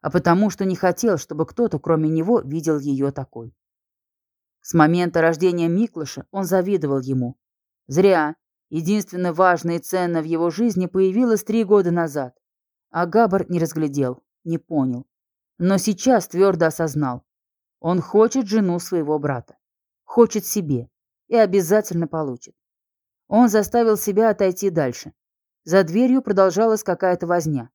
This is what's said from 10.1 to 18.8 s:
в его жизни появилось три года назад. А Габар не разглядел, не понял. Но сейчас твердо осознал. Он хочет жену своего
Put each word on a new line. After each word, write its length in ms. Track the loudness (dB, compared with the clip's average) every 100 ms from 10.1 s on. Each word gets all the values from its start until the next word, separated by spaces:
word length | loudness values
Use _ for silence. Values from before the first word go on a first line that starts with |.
| -2
в 40 | -2
его 240 | -2 -2
жизни 380 | 0 -2 0 -2
появилось 560 | 0 0 2 0 0
три 200 | -2 -2
года 280 | 2 2 2
назад. 460 | 0 -2 -4 -8 _ _ _ _ _ _
А 160 | -6 0
Габар 440 | 2 2 0 -2
не 100 | -2
разглядел, 640 | -2 -2 -4 -2 -4 -6 _ _
не 140 | -8 -8
понял. 500 | -4 -2 -2 -4 -10 _ _ _ _ -4
Но 200 | 0 0
сейчас 500 | 0 -2 2 2 0
твердо 400 | 2 2 4 0
осознал. 560 | 0 -4 -2 -4 -6 _ _ _ _ _ _
Он 220 | -4 -2
хочет 460 | 0 2 4 2 -2
жену 320 | 0 0
своего 380 | -2